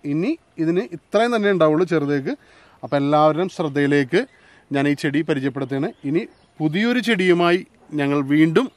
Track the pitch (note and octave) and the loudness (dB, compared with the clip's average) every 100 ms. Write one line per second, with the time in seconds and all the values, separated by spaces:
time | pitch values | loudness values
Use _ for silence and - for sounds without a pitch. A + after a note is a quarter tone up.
0 | D3 D3+ G#3 E4 _ - D#3+ F3 F3 E3+ | -4 -2 -2 -6 _ -4 0 0 -4 -12
1 | _ G#3 A#3 A#3+ G3+ F#3 D#3 D#3 F3+ D#3+ | _ 0 0 0 0 2 2 2 0 0
2 | C#3+ C#3+ C#3+ C#4+ _ - - _ C3 C#3+ | 0 -2 -4 -8 _ -20 -20 _ -4 -2
3 | C#3 D3+ D#3 D3+ F#3 - D#3+ C#3 C#3+ C#3+ | 2 4 4 2 -4 -4 -4 0 2 2
4 | C3 F#3 C4 _ _ _ _ C#3 C#3+ C#3+ | 2 -2 -2 _ _ _ _ -2 0 0
5 | D3+ C#3+ E3 D3 C3+ C3+ C3 C3+ B2 - | -2 -2 -2 -2 -2 -6 -6 -6 -6 -8
6 | C#3+ D#3+ A3+ _ _ _ D#3 E3 A#3 B3 | -4 -4 -4 _ _ _ -2 0 0 0
7 | A3+ G#3 F#3 F3 E3+ F3+ - _ - D3+ | 0 0 2 4 4 2 -2 _ -10 -4
8 | C#3 C#3+ C#3 D3 E3 E3 C4+ | 0 0 0 2 4 2 -2